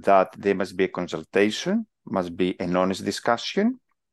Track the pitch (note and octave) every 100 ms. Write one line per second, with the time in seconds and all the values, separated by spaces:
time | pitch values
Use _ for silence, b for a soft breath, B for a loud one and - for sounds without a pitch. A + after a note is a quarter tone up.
0 | F2 G2 F#2 - G2+ F#2+ F#2+ F#2 F#2 -
1 | F2 D#2+ D#2+ G2 G#2 - F3 A3 A3 _
2 | - G2 F2+ F2 F#2 - F2+ F2+ F#2 F#2+
3 | G2+ - - A#2 - - A3 C4 _ _
4 | _